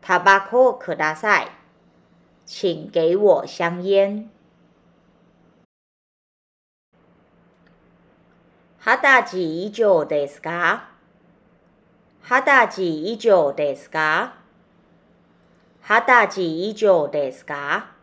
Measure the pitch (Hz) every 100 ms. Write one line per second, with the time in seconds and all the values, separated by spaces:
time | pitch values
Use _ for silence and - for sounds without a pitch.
0 | - 180 180 196 196 240 254 214 - 160
1 | 156 156 220 190 117 - _ _ _ _
2 | _ _ _ _ _ - 196 160 156 175
3 | 160 185 208 156 - - 170 180 185 196
4 | 196 208 220 _ _ _ _ _ _ _
5 | _ _ _ _ _ _ _ _ _ _
6 | _ _ _ _ _ _ _ _ _ _
7 | _ _ _ _ _ _ _ _ _ _
8 | _ _ _ _ _ _ _ _ - 247
9 | 285 262 - 185 170 160 202 208 214 180
10 | 147 147 143 - 156 170 170 220 - _
11 | _ _ _ _ _ _ _ _ _ _
12 | _ _ - 247 - 269 220 - 185 156
13 | 170 226 226 190 147 139 147 131 - 156
14 | 156 165 247 - _ _ _ _ _ _
15 | _ _ _ _ _ _ _ _ - 214
16 | 240 247 214 - 175 160 196 214 214 180
17 | 147 147 139 127 - 147 143 180 - _